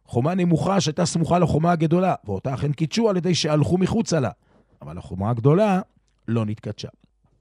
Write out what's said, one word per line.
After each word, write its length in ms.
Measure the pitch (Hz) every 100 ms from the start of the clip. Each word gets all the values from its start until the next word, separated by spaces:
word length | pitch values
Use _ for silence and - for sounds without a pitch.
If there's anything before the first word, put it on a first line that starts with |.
| _
חומה 280 | - 135
נמוכה 460 | 185 175 160 156 196
שהייתה 260 | 156 151 170
סמוכה 320 | 170 160 175
לחומה 340 | 170 147 170
הגדולה, 420 | 175 160 175 185 151
ואותה 300 | - 95 123
אכן 180 | 143 143
קידשו 380 | 143 160 - 226
על 60 | 185
ידי 180 | 170
שהלכו 440 | 165 160 151 143 180
מחוצה 420 | 185 220 220 165
לה, 100 | 120 - _ _ _ _
אבל 160 | 71 85
החומה 320 | - 92 101
הגדולה 500 | 120 120 160 214 185 - _ _ _ -
לא 160 | 117
נתקדשה. 440 | 107 107 - 104 - - _ _ _ _